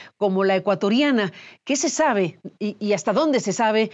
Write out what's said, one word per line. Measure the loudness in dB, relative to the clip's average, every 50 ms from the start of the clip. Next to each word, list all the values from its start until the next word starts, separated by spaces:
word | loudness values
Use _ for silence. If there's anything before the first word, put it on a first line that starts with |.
| -20 -18 _
como | -2 -2 0 0 2 2
la | 2 2
ecuatoriana? | 2 2 0 -2 0 0 0 2 2 2 2 2 0 0 -2 -4 -10 -20 -20 -20 _ -6
¿Qué | -4 -4
se | -2 -2 -2
sabe | 0 0 0 2 2 0 0 -2 -4 -10 -18 -18 -12 -8
y, | -8 -8 -6 -4
y | -4 -2 -2
hasta | -2 0 0 0
dónde | 2 2 2 2 0
se | 0 -2 -2
sabe | 0 0 2 2 2 0 -2